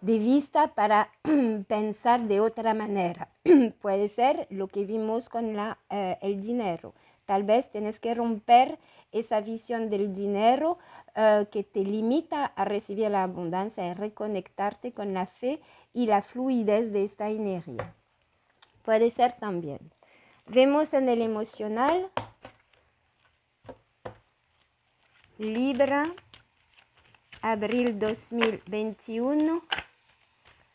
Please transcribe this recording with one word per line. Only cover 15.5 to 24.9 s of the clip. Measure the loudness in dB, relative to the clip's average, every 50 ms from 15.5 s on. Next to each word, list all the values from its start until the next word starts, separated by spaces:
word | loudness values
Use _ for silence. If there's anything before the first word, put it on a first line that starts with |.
| -4 -4 -8 -16 -20 -20 _ _ -4
y | -2 2
la | 2 2 2
fluidez | 0 -2 -6 -4 -2 0 0 0 2 2 2 2 2 0
de | 0 -2 -2
esta | -2 -4 -6 -6 -4
energía. | -4 -4 -4 -4 -4 -4 -6 -8 -10 -10 -10 -10 -14 _ _ _ _ _ _ _ _ _ _ _ _ _ -20 -20 _ _ _
Puede | 0 2 4 2 2
ser | 2 2 2 0 0
también. | -2 -8 -6 -6 -6 -6 -8 -10 -12 -16 -20 _ _ _ _ _ _ _ _ _ _ _ 0
Vemos | 4 4 6 6 4 2 0 0 0
en | 0 2 2
el | 2 0
emocional, | 0 -2 -2 -4 -6 -8 -8 -10 -8 -6 -2 0 2 2 2 0 -2 -4 -8 -10 -10 -10 -14 _ -20 -20 -20 _ _ _ _ _ _ _ _ _ _ _ _ _ _ _ _ _ _ _ _ _ _ -20 -20 -20 _ _ _ _ -20 -20 -20 _ _ _ _ _ _ _ _ _ _ _ _ _ _ _